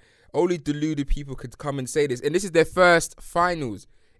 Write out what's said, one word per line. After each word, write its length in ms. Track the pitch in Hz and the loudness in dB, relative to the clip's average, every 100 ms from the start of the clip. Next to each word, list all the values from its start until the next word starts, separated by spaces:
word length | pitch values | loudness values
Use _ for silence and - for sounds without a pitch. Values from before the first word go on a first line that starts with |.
| _ _ _ | _ _ _
only 220 | 143 180 175 | 0 0 0
deluded 500 | 147 147 156 147 139 | -4 -2 -2 -2 -2
people 260 | 147 139 | -2 -4
could 240 | 131 127 - | -12 -12 -10
come 200 | 147 139 | -6 -6
and 100 | 127 | -4
say 180 | 156 147 | 0 0
this. 140 | 123 | 0
And 140 | 147 | -2
this 100 | 175 | -2
is 80 | 196 | 0
their 120 | 165 | 0
first 560 | 151 180 180 170 - - | 2 4 6 6 2 -12
finals. 640 | - 175 175 170 127 95 - _ _ | -6 0 0 0 -6 -8 -14 _ _